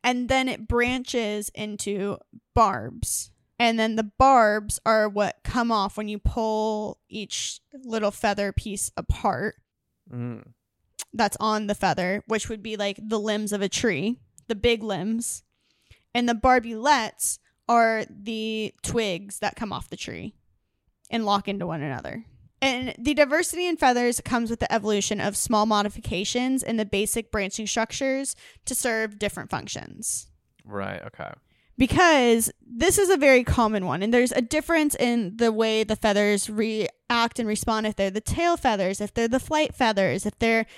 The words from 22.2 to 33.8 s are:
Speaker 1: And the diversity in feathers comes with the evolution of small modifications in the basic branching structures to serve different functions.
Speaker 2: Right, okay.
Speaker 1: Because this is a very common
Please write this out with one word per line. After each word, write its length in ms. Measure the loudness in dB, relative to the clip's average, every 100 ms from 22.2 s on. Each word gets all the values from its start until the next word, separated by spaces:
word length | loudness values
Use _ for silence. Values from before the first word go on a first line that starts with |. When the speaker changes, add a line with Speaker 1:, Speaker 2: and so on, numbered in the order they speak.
| -14 -20 _ -4
Speaker 1:
And 320 | -2 -2 -6 -4
the 160 | 0
diversity 540 | 2 4 2 0 -2 -2
in 80 | 2
feathers 440 | 4 4 2 0
comes 260 | -2 -2 -2
with 80 | -2
the 140 | -2
evolution 480 | 0 0 0 0 -2
of 160 | -2 -2
small 280 | 0 2
modifications 1000 | 4 2 0 -4 -6 -4 -2 -2 0 0
in 120 | 0 -2
the 80 |
basic 460 | 0 0 0 -2 -4
branching 380 | -4 -4 -6 -4
structures 640 | -2 -2 -2 -2 -2 -4 -8 -14 -14
to 100 | -6
serve 420 | -4 -2 -2 -2 -4
different 320 | -6 -6 -8
functions. 800 | -8 -8 -12 -12 -10 -8 -8 -10 _ _ _
Speaker 2:
Right, 360 | -12 -8 -6 -8 -12
okay. 240 | -14 -14 -16 _ _ _ 0
Speaker 1:
Because 720 | 2 4 6 6 6 4 0 -6 -12
this 320 | 0 2 4
is 100 | 4
a 60 | 6
very 280 | 6 6
common 420 | 4 2 2 2